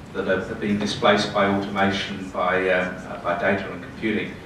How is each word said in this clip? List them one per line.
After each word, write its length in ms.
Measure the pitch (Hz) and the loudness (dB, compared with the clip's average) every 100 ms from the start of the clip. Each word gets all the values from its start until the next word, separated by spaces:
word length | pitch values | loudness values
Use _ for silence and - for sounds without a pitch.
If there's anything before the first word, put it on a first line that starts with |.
| - | -10
that 140 | - 95 | -4 0
are, 240 | 95 - | 0 -2
are 40 | - | -4
being 220 | 107 101 | 0 0
displaced 560 | 101 - - 104 - | 0 2 4 4 4
by 140 | 104 101 | 2 2
automation, 800 | 98 98 98 98 - - 95 92 | 2 0 2 2 2 -4 -6 -6
by, 400 | - 90 92 92 | -2 0 2 4
um, 260 | 90 90 - - | 2 0 -6 -10
uh, 120 | - | -6
by 160 | 87 87 | -2 0
data 320 | 98 98 - | 2 0 -2
and 100 | 87 | -8
computing, 520 | - - 110 104 - - | -10 -4 -2 0 -2 -10